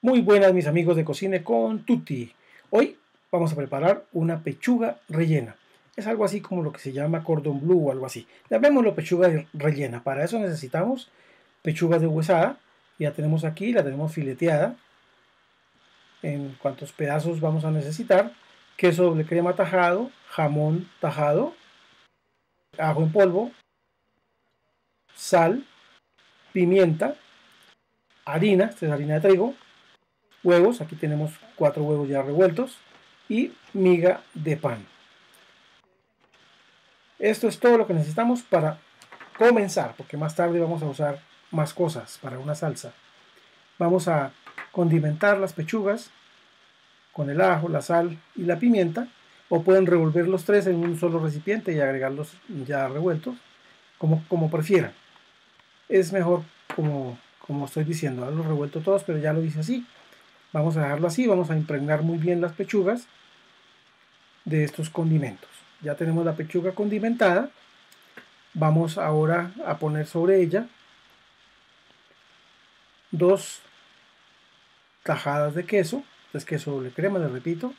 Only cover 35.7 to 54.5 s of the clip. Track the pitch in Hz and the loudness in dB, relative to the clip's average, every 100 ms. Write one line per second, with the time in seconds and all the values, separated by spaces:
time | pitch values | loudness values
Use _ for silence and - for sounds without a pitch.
35.7 | _ _ _ _ _ _ _ _ _ _ | _ _ _ _ _ _ _ _ _ _
36.7 | _ _ _ _ _ 208 214 220 - 247 | _ _ _ _ _ 0 2 -2 2 4
37.7 | 233 208 165 151 156 233 247 - 180 156 | 4 4 0 0 0 0 0 0 0 0
38.7 | 156 _ _ - - - - 226 233 202 | -4 _ _ -20 -20 -20 4 6 6 2
39.7 | - - - 135 147 151 156 175 170 165 | -2 -4 -8 -12 -6 -6 0 0 2 0
40.7 | 165 151 135 147 143 _ _ _ 160 151 | -2 -6 -4 -4 -4 _ _ _ -4 -4
41.7 | - 170 156 110 - 135 127 143 151 156 | -2 -4 -4 -12 -16 -14 -12 -8 -6 -6
42.7 | 123 117 - _ _ _ _ _ _ _ | -6 -14 -20 _ _ _ _ _ _ _
43.7 | _ 170 180 170 156 135 - - - - | _ 0 0 2 0 -2 -10 -20 -18 -10
44.7 | - 170 165 151 151 208 196 190 - 160 | 0 2 4 2 2 2 2 0 -6 -4
45.7 | 220 202 226 - _ _ _ _ _ _ | -2 -2 -4 -8 _ _ _ _ _ _
46.7 | _ _ _ _ - 139 147 190 165 170 | _ _ _ _ -8 -4 2 2 2 0
47.7 | 151 - 170 175 160 _ - 175 170 240 | -4 0 0 0 -6 _ -8 -2 2 4
48.7 | 220 175 165 247 _ _ _ _ 170 170 | 4 2 -2 -10 _ _ _ _ 0 6
49.7 | 190 180 175 160 160 175 185 185 208 185 | 6 6 4 2 2 0 -2 2 2 2
50.7 | 170 170 160 175 165 156 147 190 220 214 | 0 -2 -2 -2 0 -2 -4 -4 -4 -4
51.7 | 156 135 135 151 143 151 - - 175 127 | -2 -2 -2 -4 -6 -10 -16 -14 -12 -6
52.7 | 143 135 139 180 156 254 247 _ _ _ | -4 -4 -2 -2 -2 -6 -12 _ _ _
53.7 | _ _ _ 156 160 - 175 156 | _ _ _ 0 0 0 -2 0